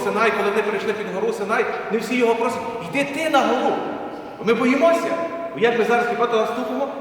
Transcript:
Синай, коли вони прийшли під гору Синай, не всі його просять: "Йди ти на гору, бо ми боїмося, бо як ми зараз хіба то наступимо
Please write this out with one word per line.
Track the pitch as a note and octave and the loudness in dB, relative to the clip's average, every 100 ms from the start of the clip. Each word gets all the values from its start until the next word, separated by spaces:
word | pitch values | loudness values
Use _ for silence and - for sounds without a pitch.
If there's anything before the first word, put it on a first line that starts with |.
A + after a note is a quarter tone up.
Синай, | G3+ G3+ A3 | 0 2 2
коли | G#3+ G3+ | 2 0
вони | G#3 | 0
прийшли | G#3 G3+ A3 | 0 -2 -2
під | G3+ F#3+ F#3 | -4 -4 -2
гору | A3 | -2
Синай, | G#3+ G3+ A#3+ A3 - - | -2 -2 0 0 -2 -2
не | G#3+ | -2
всі | G#3+ B3 | 0 2
його | A#3 A3+ | 2 2
просять: | B3 B3 - - - | 0 -2 -6 -6 -4
"Йди | C#4 | -2
ти | C#4 D4+ D#4+ | -2 -2 2
на | C#4+ | 2
гору, | A3+ A#3+ C4+ - - - - - - - | 4 2 0 -2 -4 -8 -10 -10 -12 -6
бо | F#3 | 0
ми | |
боїмося, | A3+ B3+ C4+ E4 E4 - - - - - | 2 4 4 6 4 2 -2 -4 -6 -8
бо | C#3+ | 0
як | A3+ G#3+ | 2 4
ми | G#3+ | 2
зараз | A#3+ A#3 | 2 2
хіба | G#3 A#3 | 0 0
то | A3+ | 2
наступимо | G#3+ B3 A3 B3+ C#4 - | 0 -2 -4 -2 -4 -6